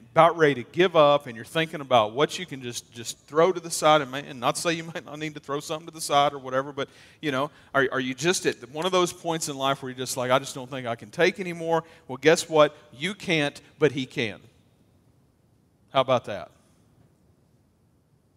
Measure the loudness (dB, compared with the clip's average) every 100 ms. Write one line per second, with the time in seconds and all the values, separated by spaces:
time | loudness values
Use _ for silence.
0 | 0 4 4 6 4 4 -2 0 2 6
1 | 6 4 0 -14 -6 -4 -4 -6 2 4
2 | 4 0 -2 -2 -10 -10 -10 -12 -14 -14
3 | -14 -16 _ 2 2 2 -6 0 4 4
4 | 2 -8 -12 -4 -4 -2 -2 -4 -6 -12
5 | -12 -12 -10 -10 -8 -8 -6 -10 -10 -10
6 | 0 4 4 0 -4 -4 -4 -6 -10 -12
7 | -20 _ -4 -2 -4 -8 _ 0 2 0
8 | -4 -2 -2 0 -2 -4 -8 -6 -2 0
9 | 0 -2 -6 -6 -6 -2 -2 -2 -6 -10
10 | -8 -6 0 0 0 -10 -12 -10 -8 -8
11 | -8 0 0 0 -6 -8 -2 -2 -2 -12
12 | -14 0 4 4 4 4 4 2 -18 -10
13 | -8 -6 -2 0 0 -6 -16 0 0 0
14 | -6 -6 -6 -8 -18 _ _ _ _ _
15 | _ _ _ _ _ _ _ _ _ -2
16 | 2 0 -2 -10 -12 _ _ _ _ _
17 | _ _ _ _ _ _ _ _ _ _
18 | _ _ _